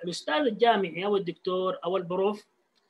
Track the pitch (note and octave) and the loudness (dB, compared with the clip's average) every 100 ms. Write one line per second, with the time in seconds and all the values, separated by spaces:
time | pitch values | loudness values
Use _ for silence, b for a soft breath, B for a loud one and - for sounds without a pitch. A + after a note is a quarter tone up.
0 | F3+ E3+ - D4+ C#4 G3+ A#3 G#3+ F#3 E3 | -8 -8 -2 0 2 4 4 4 2 -2
1 | G3 G3+ E3+ E3 - F#3 F#3 F3+ E3+ F#3+ | 0 0 -2 -6 -4 -2 -2 -2 -2 -4
2 | E3+ F#3 G3 G#3+ - _ _ _ _ | -2 0 0 -2 -10 _ _ _ _